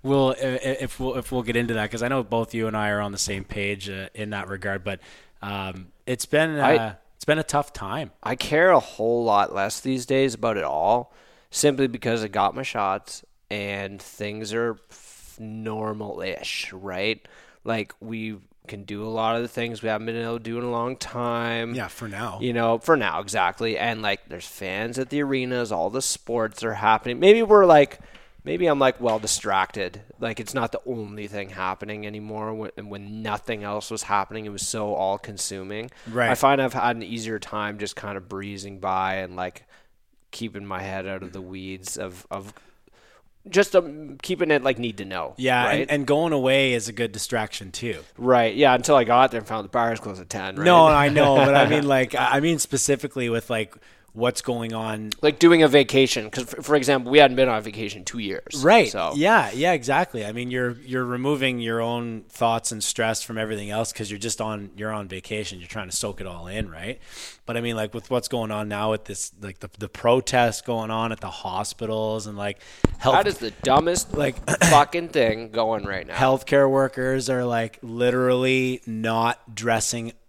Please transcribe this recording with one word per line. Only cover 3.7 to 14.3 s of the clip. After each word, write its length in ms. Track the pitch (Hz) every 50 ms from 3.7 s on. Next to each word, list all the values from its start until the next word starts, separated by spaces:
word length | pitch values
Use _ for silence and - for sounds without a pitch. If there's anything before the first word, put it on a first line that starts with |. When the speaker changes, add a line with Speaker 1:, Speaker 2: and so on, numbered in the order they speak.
| 101 98 95 101
Speaker 1:
uh, 180 | 95 95 95 - _
in 160 | 104 107 104
that 180 | 104 101 95 98
regard. 340 | 98 95 95 101 98 98
But, 180 | 92 104 98 90 - - - - - _ _ _
um, 460 | - 101 101 98 95 95 90 92 90 - _ _ _
it's 180 | - 127 120 -
been, 340 | - - 151 156 160 156 147
uh, 60 | 131
Speaker 2:
I 300 | 123 156 151 113 107 98 - _ _ _
Speaker 1:
it's 100 | _ -
been 120 | - 156 156
a 60 | 156
tough 300 | - - 143 143 - _
time. 360 | - 101 95 107 151 156 - _ _
Speaker 2:
I 120 | - - 131
care 340 | - - - 151 156 175 185
a 100 | 175 135
whole 420 | - - - - 110 117 120 120 117
lot 300 | 113 101 101 98 - -
less 260 | 98 98 107 - -
these 260 | - 135 131 127 120
days 260 | - 131 135 135 135
about 240 | 113 110 110 117 107
it 80 | 101 78
all, 480 | 69 69 76 82 98 117 123 120 _ _ _ _ _ _ _ _ _
simply 360 | - - - 147 135 131 135
because 380 | 127 117 117 - 120 117 113 107
I 40 | 104
got 260 | 98 104 98 95 78
my 80 | 131
shots 600 | 131 - - 110 101 95 95 101 _ - - - - _ _ _ _ _
and 540 | 107 104 101 101 101 101 98 98 101 98
things 500 | - - - - 104 104